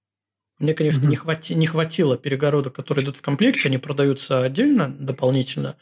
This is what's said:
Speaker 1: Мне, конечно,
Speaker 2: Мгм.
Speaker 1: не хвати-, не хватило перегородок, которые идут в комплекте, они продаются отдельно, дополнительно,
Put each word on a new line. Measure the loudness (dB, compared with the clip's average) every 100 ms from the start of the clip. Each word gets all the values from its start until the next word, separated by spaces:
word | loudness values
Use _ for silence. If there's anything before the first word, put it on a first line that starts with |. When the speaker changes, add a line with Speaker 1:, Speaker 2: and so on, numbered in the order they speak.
| _ _ _ _ _ _
Speaker 1:
Мне, | -2
конечно, | 0 0 2
Speaker 2:
Мгм. | 2
Speaker 1:
не | 0
хвати-, | -2 -6 -2 0
не | 0
хватило | 0 -2 0 2 0
перегородок, | -2 -2 2 0 -2
которые | -8 -4 -2
идут | -2 -6
в |
комплекте, | -4 2 2 2 0
они | 0
продаются | -2 0 2 0 0 0
отдельно, | 0 2 2 4 2
дополнительно, | -4 -8 -2 0 2 0 -4 -6 -8